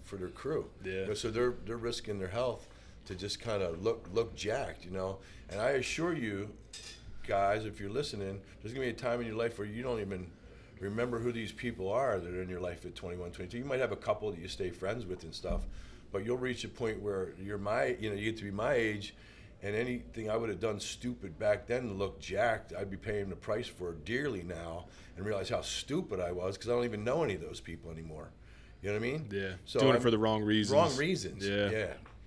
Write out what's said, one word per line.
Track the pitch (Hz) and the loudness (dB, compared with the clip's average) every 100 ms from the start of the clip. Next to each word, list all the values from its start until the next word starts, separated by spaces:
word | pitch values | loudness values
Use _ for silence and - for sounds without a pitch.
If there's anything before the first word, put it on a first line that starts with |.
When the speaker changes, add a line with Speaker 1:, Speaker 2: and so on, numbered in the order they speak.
Speaker 1:
for | - 98 | -10 -6
their | 90 | -6
crew. | - 131 156 - - | -4 -2 -2 -2 -8
Speaker 2:
Yeah. | 95 | -6
Speaker 1:
You | 95 95 | -2 -2
know, | |
so | 104 117 | -2 0
they're, | 110 123 120 95 | 2 2 2 -4
they're | 117 | -4
risking | 117 117 - 101 | -2 -4 -4 -4
their | 92 | -2
health | 110 127 101 - - - - - | 0 0 -2 -8 -18 -18 -16 -10
to | |
just | 90 101 - | -6 -4 -4
kinda | 117 104 90 82 | 0 2 2 2
look, | 104 113 - | 2 0 0
look | 101 117 - | 0 0 0
jacked, | 101 123 101 78 | -2 0 -2 -6
you | 90 | -6
know. | 92 95 98 - - - | -2 -2 -4 -10 -16 -8
And | 98 | 0
I | 123 | 2
assure | 135 120 - 170 | 2 2 0 0
you, | 170 110 98 104 - - - - - - - - | 0 0 -2 -4 -8 -14 -14 -14 -14 -10 -6 2
guys, | 101 98 107 | 6 6 4
if | 110 98 | 2 -4
you're | 98 | -2
listening, | 117 147 107 98 98 - - | -2 -2 -2 -2 -4 -8 -12
there's | 107 | -8
gonna | 131 127 | -2 -2
be | |
a | |
time | 110 127 123 | 0 0 0
in | 117 | 0
your | 110 | 2
life | 117 107 | 0 0
where | 104 | -4
you | 110 | -2
don't | 127 113 | 0 0
even | 98 95 87 - - - - - | 0 -2 -6 -12 -18 -18 -18 -6
remember | 101 107 123 117 | -2 0 2 2
who | 120 | 0
these | 117 104 | 0 -2
people | - 120 110 95 | -4 -4 -2 2
are | 110 135 98 | 4 4 2
that | 87 | 0
are | 90 | -2
in | 92 | -2
your | 90 | -2
life | 90 82 | -4 -4
at | 87 | -8
twenty-one, | - 90 87 87 | -8 -6 -6 -6
twenty-two. | 87 90 120 | -6 -6 -6
You | |
might | 139 131 | 0 2
have | 120 | 2
a | 101 | 0
couple | 127 - 107 | 0 2 0
that | 87 | -4
you | 90 | -6
stay | - 95 | -4 -4
friends | - 95 120 | -2 -2 -2
with | 98 90 | -4 -6
and | 82 | -8
stuff, | - 90 92 - - - - - | -6 -2 0 -2 -6 -10 -14 -6
but | 101 | -2
you'll | 107 123 | 0 0
reach | 127 117 | 0 -2
a | 104 | -4
point | - 113 101 | -2 -2 0
where | 101 98 87 82 | 0 0 -2 -4
you're | 98 101 | -4 -2
my, | 101 113 131 120 | 0 2 2 2
you | 107 | 0
know, | 101 | 0
you | 107 | 0
get | - | 0
to | |
be | 101 | -2
my | 98 123 | 0 4
age, | 131 113 104 101 - - - - - | 4 4 2 -4 -12 -18 -18 -18 -8
and | 98 | -2
anything | 107 127 123 - 120 107 | 0 0 -2 -4 -4 0
I | 110 | 0
would | 113 | 0
have | 87 | 2
done | 113 101 | 0 0
stupid | - - 123 120 98 78 | -4 -4 -4 -4 -6 2
back | 107 104 - | 4 4 4
then | 123 123 | 0 0
to | |
look | 98 98 - | 0 0 -2
jacked, | - 92 117 101 - - | -2 2 4 4 -2 -6
I'd | 101 | -4
be | 95 | -4
paying | 113 104 98 | -2 -2 -2
the | 85 | -4
price | - 110 117 | 0 0 -2
for | - 87 | -4 -6
it | 80 | -6
dearly | 76 123 147 101 | -2 0 0 0
now | 85 82 85 85 - - - - | -4 -6 -6 -6 -8 -14 -14 -6
and | 101 | 0
realize | 101 95 | 0 2
how | 101 | 0
stupid | - - - 156 - 92 | 0 -4 -2 -2 0 0
I | 87 | 0
was | 90 95 95 | 0 -2 0
'cause | 110 | 2
I | |
don't | 120 | 2
even | 120 107 | 2 0
know | 110 151 | 2 2
any | 143 | 2
of | 92 | 0
those | 78 - | -4 -8
people | - 85 87 | -10 -10 -8
anymore. | 80 80 76 78 - - - - - | -8 -8 -10 -12 -14 -20 -18 -18 -6
You | 98 | -2
know | 107 | 0
what | |
I | 117 | 0
mean? | 151 113 | -2 -2
Speaker 2:
Yeah. | 98 95 92 | -2 -2 -4
Speaker 1:
So | - 127 | 0 8
Speaker 2:
Doing | 127 | 8
it | 120 | 10
Speaker 1:
I'm | |
Speaker 2:
for | 120 | 8
the | 110 | 8
wrong | 110 107 | 8 6
reasons. | 107 107 104 143 | 6 6 8 8
Speaker 1:
Wrong | 165 131 | 8 6
reasons. | 156 165 95 95 98 | 2 2 -2 -2 0
Speaker 2:
Yeah. | 101 101 | 4 4
Speaker 1:
Yeah. | 110 92 67 - - | 2 0 -4 -12 -16